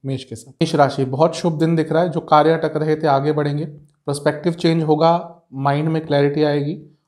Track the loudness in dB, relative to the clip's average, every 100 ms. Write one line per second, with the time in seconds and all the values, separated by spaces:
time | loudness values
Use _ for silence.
0 | -6 -8 -8 -16 -18 -4 -2 2 2 2
1 | -4 0 0 0 -4 0 0 0 0 0
2 | 0 -4 2 4 4 2 -2 -2 -2 0
3 | 2 0 0 -2 -2 -4 -8 -12 _ _
4 | -8 -2 -2 -2 -4 0 0 0 2 4
5 | 4 2 -4 -18 _ -4 -2 0 0 -2
6 | 0 2 2 2 0 0 -2 -6 -14 _